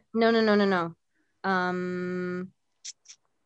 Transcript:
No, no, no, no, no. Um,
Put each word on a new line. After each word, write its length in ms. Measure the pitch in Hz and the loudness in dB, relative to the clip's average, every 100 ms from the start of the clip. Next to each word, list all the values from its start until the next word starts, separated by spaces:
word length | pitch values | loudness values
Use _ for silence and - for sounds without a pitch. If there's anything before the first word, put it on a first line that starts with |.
| _ | _
No, 180 | 226 226 | 0 2
no, 100 | 226 | 4
no, 120 | 220 | 4
no, 120 | 208 196 | 4 4
no. 280 | 190 165 170 _ _ _ _ 190 | 2 -2 -8 _ _ _ _ -2
Um, 1040 | 185 180 180 180 180 180 180 180 180 185 _ _ _ - - - - _ _ | -2 -2 -4 -4 -6 -6 -6 -6 -8 -10 _ _ _ -20 -20 -20 -20 _ _